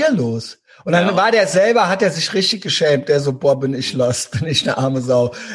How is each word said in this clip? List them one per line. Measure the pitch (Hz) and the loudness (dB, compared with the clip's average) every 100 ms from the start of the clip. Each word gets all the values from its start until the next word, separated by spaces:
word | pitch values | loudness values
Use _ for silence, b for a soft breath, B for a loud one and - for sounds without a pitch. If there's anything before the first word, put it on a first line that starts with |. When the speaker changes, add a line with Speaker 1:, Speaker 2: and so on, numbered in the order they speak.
| 311 | 0
Speaker 1:
dir | 202 | 0
los?" | 117 113 - - b b - | -2 -4 -8 -18 b b -2
Und | |
dann | 175 180 | 0 2
Speaker 2:
Ja. | 180 | 2
Speaker 1:
war | 220 | 2
der | 226 190 | 2 2
selber, | 180 214 233 180 | 2 4 4 2
hat | 190 | 2
er | 196 | 0
sich | 151 - 196 | -2 -4 -2
richtig | 190 202 | -2 -4
geschämt. | 165 - 151 139 - | -4 0 2 2 2
Der | 143 | 0
so, | 143 | 0
"Boah, | 127 143 135 | 0 0 0
bin | 135 | -2
ich | 135 - | -4 -4
lost, | 131 123 123 - | -2 -2 -2 -6
<laughs> | 113 | -6
bin | 156 | -2
ich | 131 | -2
eine | - 120 | -2 -2
arme | 135 131 | -2 -2
Sau." | 123 123 120 B B | 2 2 2 B B